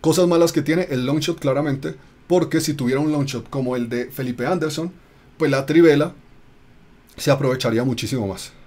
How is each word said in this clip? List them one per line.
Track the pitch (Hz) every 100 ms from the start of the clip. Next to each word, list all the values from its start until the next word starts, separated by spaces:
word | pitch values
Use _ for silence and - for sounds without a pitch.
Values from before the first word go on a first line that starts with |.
Cosas | 160 160 175
malas | 170 170
que | 165
tiene, | 147 160 180
el | 131
long | 127 151
shot | 151 165
claramente, | 143 135 151 139 156 160 - _ -
porque | 180 156 160
si | 160
tuviera | 143 123 131
un | 151
long | 151 139
shot | 139 -
como | 139 127 127
el | 117
de | 120 120
Felipe | - 127 123 123
Anderson, | 180 156 147 170 - - - - -
pues | 156
la | 135 135
trivela | 156 165 143 143 - - - - - - - - - _ -
se | -
aprovecharía | 139 139 131 127 113
muchísimo | 127 117 110 131 101
más | 87 - -